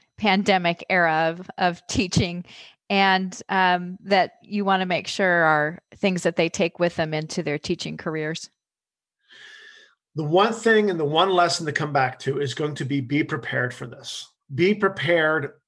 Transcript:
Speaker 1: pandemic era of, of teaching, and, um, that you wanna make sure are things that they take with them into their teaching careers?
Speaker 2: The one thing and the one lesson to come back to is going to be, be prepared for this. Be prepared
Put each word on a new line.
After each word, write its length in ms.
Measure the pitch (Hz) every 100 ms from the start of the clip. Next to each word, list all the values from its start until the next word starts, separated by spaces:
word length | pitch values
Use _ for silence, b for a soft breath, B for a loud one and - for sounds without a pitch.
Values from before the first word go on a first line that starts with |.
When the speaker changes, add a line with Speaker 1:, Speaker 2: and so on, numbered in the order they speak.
| _ -
Speaker 1:
pandemic 680 | 208 190 202 190 170 170 -
era 400 | 180 170 160 165
of, 220 | 170 185 -
of 260 | 180 170 -
teaching, 560 | - 185 - 180 175 - B B B -
and, 500 | 196 196 190 190 - -
um, 500 | 190 185 180 180 185
that 320 | 190 196 170 _
you 220 | - 202
wanna 220 | 196 190 185
make 220 | 170 -
sure 340 | - 190 175
are 340 | 160 151 151 175 _ -
things 260 | 202 180
that 140 | - 175
they 120 | 165
take 300 | - 170 -
with 160 | 175 -
them 180 | 156
into 280 | 156 156 -
their 160 | 156 147
teaching 380 | - 165 151 156
careers? 540 | 170 156 151 165 - _ _ _ _ _ _ _ B B B B B B B B _
Speaker 2:
The 100 | 151
one 280 | 151 175 220
thing 380 | 226 226 214 208
and 100 | 165
the 40 |
one 260 | 147 156 190
lesson 360 | 180 170 - 156
to 60 |
come 200 | 143 151
back 260 | 139 127 -
to 200 | 135 143
is 140 | 139
going 220 | 120 151 139
to 80 |
be, 160 | 135 139
be 240 | 117 147
prepared 500 | 156 151 - 131 123
for 140 | - 123
this. 420 | - 127 - - _ -
Be 180 | 135 180
prepared 840 | 202 196 196 135 170 156 156 139 -